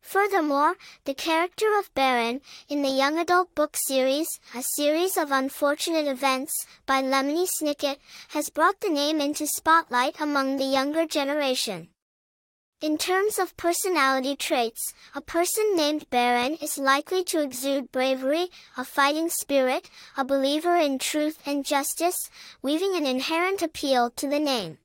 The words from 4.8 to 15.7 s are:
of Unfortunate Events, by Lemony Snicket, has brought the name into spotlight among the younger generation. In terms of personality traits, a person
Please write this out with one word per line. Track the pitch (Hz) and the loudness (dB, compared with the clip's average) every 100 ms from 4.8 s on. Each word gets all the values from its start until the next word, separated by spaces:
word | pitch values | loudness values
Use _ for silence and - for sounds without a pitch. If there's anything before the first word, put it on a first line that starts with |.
| 240 320 370 370 | 2 2 0 0
of | 302 | 0
Unfortunate | 269 269 - 285 294 - 320 294 | 0 -2 -2 0 0 0 0 0
Events, | 254 269 262 285 - - - | 0 0 0 -4 -8 -10 -14
by | - 269 | 0 0
Lemony | 269 269 277 311 359 | 2 0 2 0 -2
Snicket, | - 302 294 285 277 _ - - | -2 -2 -2 -4 -4 _ -20 -8
has | 302 302 | -6 -4
brought | - 330 403 | 0 0 2
the | 415 | -2
name | 294 285 311 | 0 0 0
into | 285 294 302 | -2 -2 -4
spotlight | - - 330 320 247 269 - | -2 4 4 4 0 0 -2
among | 302 285 269 269 | -2 0 0 0
the | 269 | 0
younger | 269 277 311 320 | 0 0 0 0
generation. | 311 277 294 277 254 - 180 170 _ _ _ _ _ _ _ _ _ | 0 0 0 0 0 -4 -6 -12 _ _ _ _ _ _ _ _ _
In | 311 302 | -2 -2
terms | - 370 415 427 | 0 0 0 0
of | 359 - | -4 -2
personality | 339 339 381 330 269 269 262 277 | -2 0 0 2 2 2 -2 -4
traits, | - 285 233 - - - - | -2 0 -2 -4 -10 -12 -16
a | 285 | -14
person | - 330 359 - 427 | -4 0 0 2 2